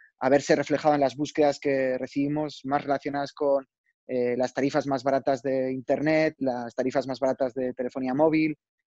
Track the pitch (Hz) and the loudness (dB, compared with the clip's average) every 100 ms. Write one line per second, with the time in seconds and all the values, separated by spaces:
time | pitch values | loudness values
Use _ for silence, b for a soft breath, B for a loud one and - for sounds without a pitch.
0 | b b 127 139 - 147 139 143 156 147 | b b 2 4 4 2 2 0 4 4
1 | 135 123 147 - 147 143 147 135 131 127 | 2 0 -4 2 2 2 0 0 0 -2
2 | 131 143 143 151 151 - 131 143 139 135 | -4 -2 -2 -2 -4 -8 -4 -2 -2 -4
3 | 147 143 143 - 143 139 135 _ _ _ | -4 -6 -6 -2 0 0 -2 _ _ _
4 | - 127 123 123 127 - 139 151 139 135 | -6 -2 0 0 -2 0 0 0 -2 -2
5 | 135 135 135 135 135 131 131 131 120 135 | 0 0 0 -2 0 -2 -2 -4 -2 0
6 | 147 156 156 - 135 123 120 - 127 139 | 2 2 0 -2 -4 -4 -6 -4 -2 -2
7 | 127 127 135 127 131 135 127 123 123 135 | -2 -2 -2 0 -2 -2 -4 -4 -6 -4
8 | 131 131 160 156 156 151 _ _ | -2 2 4 4 0 -2 _ _